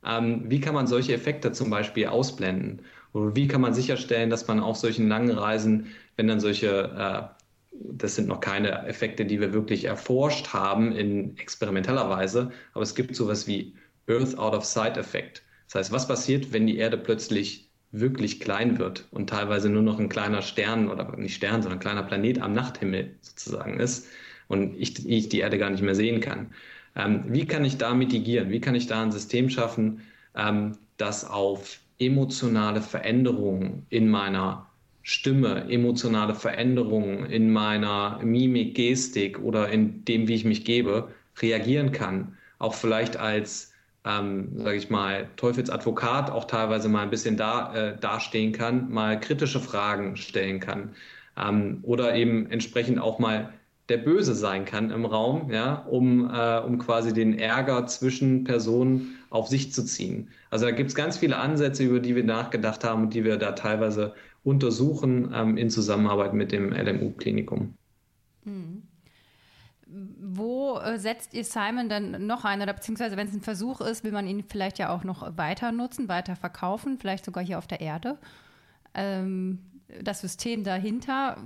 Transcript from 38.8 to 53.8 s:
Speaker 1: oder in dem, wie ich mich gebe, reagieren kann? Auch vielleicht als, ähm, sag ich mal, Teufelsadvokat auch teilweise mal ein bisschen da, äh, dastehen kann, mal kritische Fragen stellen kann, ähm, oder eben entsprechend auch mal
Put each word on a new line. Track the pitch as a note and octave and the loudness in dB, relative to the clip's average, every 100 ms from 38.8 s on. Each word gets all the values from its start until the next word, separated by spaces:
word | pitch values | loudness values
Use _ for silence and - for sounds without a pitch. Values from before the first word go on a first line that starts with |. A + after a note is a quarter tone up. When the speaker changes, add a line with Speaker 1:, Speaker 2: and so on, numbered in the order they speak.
| A#2+ B2 - G#2+ G2 F#2+ | 2 2 0 -2 -2 -2
Speaker 1:
oder | A2 G#2+ G#2 | 0 0 2
in | A2 G#2+ - | 4 2 0
dem, | - A2+ A2 | 0 2 2
wie | |
ich | A2+ | 2
mich | A2 G#2+ | 2 0
gebe, | - A#2+ A#2 G#2 - - _ - | 2 2 2 0 -2 -14 _ -2
reagieren | A2+ A2 G#2 C#3+ C#3 | 0 0 2 2 2
kann? | - F#2+ F#2+ F#2+ - - _ | 0 -2 -2 -4 -12 -20 _
Auch | A2 | -4
vielleicht | - A2+ A2 A2+ - | -2 0 2 0 -2
als, | G#2+ G#2+ G#2 - - _ _ _ | 0 0 -2 -8 -14 _ _ _
ähm, | G#2 G#2 G2+ G2 F#2+ A2 | -4 -2 -2 -4 -6 -4
sag | G#2+ G2+ | -2 -2
ich | G2+ | 0
mal, | G#2 G2 G2 - - | 0 0 -2 -6 -2
Teufelsadvokat | A#2+ B2 A#2+ - - A2 A#2+ C3 - | 0 0 -2 -2 -2 0 0 0 0
auch | A#2 | -4
teilweise | - A2+ A2 A2 G#2+ | -4 -2 0 2 2
mal | G#2 | 2
ein | G#2 | 2
bisschen | - A#2 G#2+ | -2 0 0
da, | A2 A#2+ - | 0 0 -2
äh, | A2 G#2+ G#2 | -2 -2 -2
dastehen | G2+ A2 - A2 A2 | -2 -2 -2 0 0
kann, | G#2+ A#2 B2 B2+ | 0 0 0 0
mal | A2+ G#2+ A2 | 0 0 0
kritische | - C#3 C#3 B2+ | -2 0 0 -2
Fragen | - G#2 G#2 G2+ G2+ F#2+ | -4 -2 0 0 -2 -6
stellen | - - F#2+ F#2+ | -6 -2 -2 -2
kann, | F#2+ G2+ G#2 - - - - - | -4 -6 -8 -12 -20 -20 -18 -6
ähm, | G2+ G#2 G2+ F#2+ | 0 2 2 -4
oder | - A#2+ B2 | -2 0 2
eben | A#2 A#2 A2+ G#2+ | 4 4 2 0
entsprechend | A#2 - B2 A#2 A#2+ | -4 -2 -2 0 2
auch | A2 - | 0 0
mal | A#2 G#2+ G#2+ - _ _ | 0 0 -4 -12 _ _